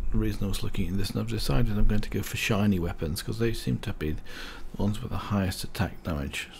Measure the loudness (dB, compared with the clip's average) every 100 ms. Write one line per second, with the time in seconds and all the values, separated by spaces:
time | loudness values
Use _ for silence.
0 | 2 2 2 0 -2 0 0 0 0 0
1 | 0 -2 -2 0 2 4 4 8 8 8
2 | 2 -2 -4 -4 0 4 4 2 0 -2
3 | -4 -4 -4 -2 -2 0 -2 -4 -4 -4
4 | -4 -4 -6 -10 -10 -10 -10 -2 -2 -2
5 | -4 -6 -2 0 0 -2 -6 -2 -2 -2
6 | -6 -4 -4 -6 -10 -12